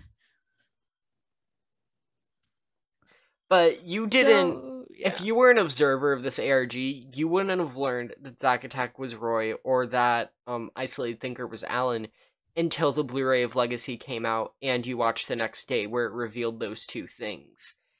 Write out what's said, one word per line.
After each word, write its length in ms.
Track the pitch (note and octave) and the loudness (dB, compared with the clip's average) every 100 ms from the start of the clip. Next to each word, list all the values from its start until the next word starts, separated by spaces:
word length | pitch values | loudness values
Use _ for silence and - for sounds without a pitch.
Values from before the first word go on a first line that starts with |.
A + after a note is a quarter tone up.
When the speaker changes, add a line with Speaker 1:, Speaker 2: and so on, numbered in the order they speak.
| - _ _ _ _ _ _ _ _ _ _ _ _ _ _ _ _ _ _ _ _ _ _ _ _ _ _ _ _ _ _ _ _ _ _ | -20 _ _ _ _ _ _ _ _ _ _ _ _ _ _ _ _ _ _ _ _ _ _ _ _ _ _ _ _ _ _ _ _ _ _
Speaker 1:
But 340 | F#3 E3+ - | 6 6 4
you 240 | F3+ G3 A3 | -4 -4 2
didn't 480 | B3+ C4+ G#3 F3+ | 4 6 6 6
Speaker 2:
So 140 | - - B3+ - - | -2 -10 -14 -16 -4
Speaker 1:
If 220 | G3 - | -4 -2
Speaker 2:
Yeah. 60 | G3 | 0
Speaker 1:
you 80 | A3+ | 6
were 140 | B3+ | 8
an 80 | A#3 | 8
observer 540 | E3+ C#3 D3 C3+ C#3+ | 4 4 4 4 2
of 100 | C3+ | 0
this 140 | B2+ - | -2 -2
A 100 | B2 | 2
R 160 | C3+ B2 | 2 2
G, 420 | B2 C3 C#3 C3 | -4 -6 -6 -12
you 140 | B2+ D#3+ | -4 0
wouldn't 300 | F#3 G3 F#3 | 0 0 -2
have 160 | D#3+ B2+ | -2 -4
learned 380 | C3+ B2 A#2+ - | -4 -2 -6 -12
that 200 | C#3 A#2+ | -18 -2
Zack 240 | C3+ B2 | 0 0
Attack 340 | C3 C3 B2 - | -2 -6 -6 -6
was 160 | C3 | -10
Roy 380 | A2+ A#2 A2+ A2 | -6 -2 0 0
or 320 | - C3 B2+ B2 | -4 0 0 2
that, 460 | B2 B2 A#2+ - _ - | 2 2 2 -2 _ -10
um, 240 | A#2+ A#2 - | -8 -8 -8
Isolated 440 | C3 - A#2+ A2+ | -6 -4 -6 -6
Thinker 260 | B2+ B2 A#2+ | -8 -8 -8
was 160 | A2+ | -8
Alan 440 | - A#2+ B2+ A#2 A2 _ _ _ _ - | -4 -2 0 -2 -6 _ _ _ _ -2
until 340 | E3 - D3+ | -2 2 0
the 120 | C#3 | 0
Blu-ray 380 | C3+ C3 C3 B2+ | -2 -2 2 2
of 100 | A#2+ | 2
Legacy 420 | B2 A#2+ A#2+ - A#2+ | 0 0 -2 -6 -8
came 300 | - A#2 A2+ | -8 -6 -2
out 280 | A2+ A2 _ | -2 -4 _
and 240 | C3+ B2+ | -2 -2
you 120 | A#2+ A#2+ | -2 0
watched 320 | A2+ A2+ - | 0 0 -6
the 80 | A#2 | -4
next 320 | A2+ - - | -4 -6 -4
day 180 | B2 G#2 | -4 -2
where 200 | A#2+ A#2 | -2 -2
it 60 | |
revealed 460 | A2+ A#2 A2+ A#2 A2+ | -4 -8 -4 -6 -4
those 260 | A2 A2 | -8 -8
two 220 | - A#2+ F2+ | -10 -10 -12
things. 680 | - G#2+ E2+ - _ - - _ | -10 -10 -10 -16 _ -18 -18 _